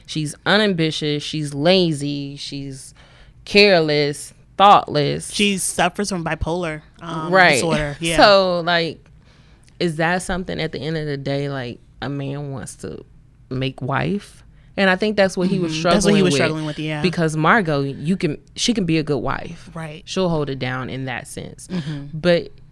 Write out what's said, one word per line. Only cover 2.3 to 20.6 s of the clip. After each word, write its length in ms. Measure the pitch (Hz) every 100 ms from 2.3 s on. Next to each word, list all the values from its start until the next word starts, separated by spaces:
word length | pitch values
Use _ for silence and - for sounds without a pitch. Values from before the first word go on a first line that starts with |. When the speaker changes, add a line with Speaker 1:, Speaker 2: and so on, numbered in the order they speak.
| 143
Speaker 1:
she's 580 | - 143 139 135 - - - - - -
careless, 880 | - 202 208 175 156 147 147 147 - - _ -
thoughtless. 760 | 202 180 - 147 143 151 -
Speaker 2:
She 260 | - 208 190
suffers 500 | - - 175 - 202
from 160 | 185
bipolar, 580 | 160 156 - 175 170 156 - -
um, 320 | 170 165 160
Speaker 1:
Right. 220 | 190 175
Speaker 2:
disorder. 420 | 139 165 151 147 143
Speaker 1:
<laughs> 20 |
Speaker 2:
Yeah. 160 | 165 160
Speaker 1:
So, 440 | 214 196 185 175
like, 400 | 165 170 165 - - - _ _ - _ _ -
is 180 | 175 156
that 260 | 165 180
something 380 | 180 180 170 170
at 120 | 156
the 60 | -
end 180 | 147 160
of 100 | 151
the 100 | 139
day, 300 | 139 139 143
like, 300 | 139 123 - _ -
a 60 | 135
man 420 | 139 139 143 143
wants 240 | 135 - -
to 280 | - - - - - _ -
make 300 | 127 135 -
wife? 640 | 131 131 147 202 - - - - - -
And 120 | 190
I 60 | 180
think 200 | 214 208
that's 200 | 190 190
what 120 | 180
he 100 | 160
was 140 | 165
Speaker 2:
Mm-hmm. 60 | 160
Speaker 1:
struggling 160 | 170 202
Speaker 2:
That's 100 | 202
what 80 | 202
he 60 |
was 100 | 185
Speaker 1:
with. 60 | -
Speaker 2:
struggling 240 | 156 156 156
with, 120 | 151
yeah. 240 | 156 151
Speaker 1:
Because 340 | 175 170 160 156
Margot, 460 | 160 226 165 143
you 340 | 139 135 147 190
can, 220 | 160 - - -
she 160 | -
can 100 | 226
be 140 | 170 160
a 40 |
good 160 | 151 139
wife. 520 | 113 - - 170 -
Speaker 2:
Right. 280 | 165 160 151 -
Speaker 1:
She'll 220 | 190 180
hold 220 | 160 139
it 80 |
down 300 | 135